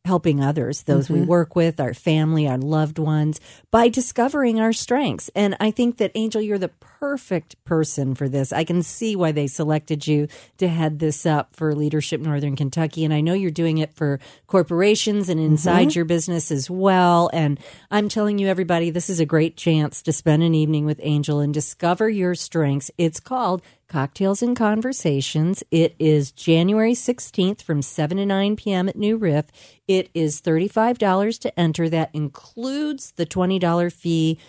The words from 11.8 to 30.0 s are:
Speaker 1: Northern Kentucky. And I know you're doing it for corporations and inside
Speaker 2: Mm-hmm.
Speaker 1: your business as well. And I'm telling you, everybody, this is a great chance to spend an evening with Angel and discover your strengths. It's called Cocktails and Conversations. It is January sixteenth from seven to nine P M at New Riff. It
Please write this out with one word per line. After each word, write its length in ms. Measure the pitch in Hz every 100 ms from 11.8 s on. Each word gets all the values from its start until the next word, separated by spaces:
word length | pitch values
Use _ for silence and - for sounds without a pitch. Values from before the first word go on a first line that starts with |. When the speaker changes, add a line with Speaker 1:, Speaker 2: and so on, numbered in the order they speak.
| 151 151 143 151
Speaker 1:
Northern 340 | 156 143 143
Kentucky. 500 | 135 139 165 160 -
And 80 | 156
I 80 | 151
know 140 | 160
you're 160 | 190 190
doing 280 | 156 165 156
it 160 | 151
for 260 | - 151 139 - - -
corporations 840 | 196 165 170 196 214 - 208 185
and 120 | 160
inside 480 | 156 151 170 175 277
Speaker 2:
Mm-hmm. 100 | 175
Speaker 1:
your 60 |
business 480 | 165 170 160 170 -
as 180 | 143 131
well. 580 | 185 196 185 175 175 170
And 260 | 165 151 143 - - -
I'm 180 | 208 208
telling 300 | 220 208 202
you, 80 | 196
everybody, 440 | 185 175 170 170
this 200 | 165 165
is 80 | 180
a 80 | 151
great 300 | 160 160 -
chance 460 | 175 156 151 -
to 100 | -
spend 320 | 147 165 151
an 100 | 170
evening 320 | 160 156 151 151
with 140 | 151
Angel 380 | 151 147 143 147
and 120 | 147
discover 560 | 147 143 - 170 180 220
your 280 | 208 180 180
strengths. 560 | - 170 147 139 - -
It's 220 | 170 156
called 420 | - 254 214 180 - _ _
Cocktails 540 | 156 135 - 196 202
and 140 | 240 247
Conversations. 1080 | 214 214 247 269 170 139 131 156 160 196 -
It 240 | 165 160 -
is 320 | 160 151 135
January 600 | - - 165 175 214 220
sixteenth 680 | 240 - 247 - - 185 208
from 200 | - 147
seven 340 | 139 - 151 190
to 100 | 202
nine 300 | 196 202 214
P 160 | -
M 160 | 185 190
at 80 | -
New 200 | 208 226
Riff. 300 | 196 147 151 _ - _ -
It 240 | 190